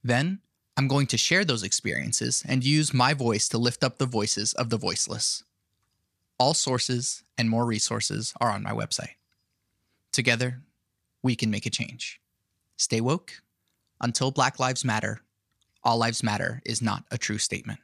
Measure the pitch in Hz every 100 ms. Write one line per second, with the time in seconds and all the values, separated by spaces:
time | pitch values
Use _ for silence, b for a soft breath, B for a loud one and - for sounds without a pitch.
0 | 120 120 156 196 _ _ _ - 139 139
1 | 139 117 - 180 190 117 101 - 107 65
2 | 113 113 120 - - 131 127 151 151 127
3 | 127 147 117 107 - 117 120 - 131 -
4 | 131 117 104 - - - 117 113 95 98
5 | - 113 - - _ _ _ _ _ _
6 | _ _ _ _ 127 160 - 127 - 123
7 | 123 - _ - 113 113 120 107 - 113
8 | - 104 110 - 120 101 101 110 110 -
9 | - - _ _ _ _ _ _ _ _
10 | _ - 120 117 127 127 - _ _ _
11 | _ _ 127 117 113 104 - - 113 120
12 | - - _ _ _ _ _ - - 113
13 | 120 170 - - _ _ _ _ _ _
14 | 120 110 135 135 131 - 127 127 127 110
15 | 107 110 _ _ _ _ _ _ 120 117
16 | 117 110 113 104 - 123 - 113 113 104
17 | - 120 - 107 - 101 110 107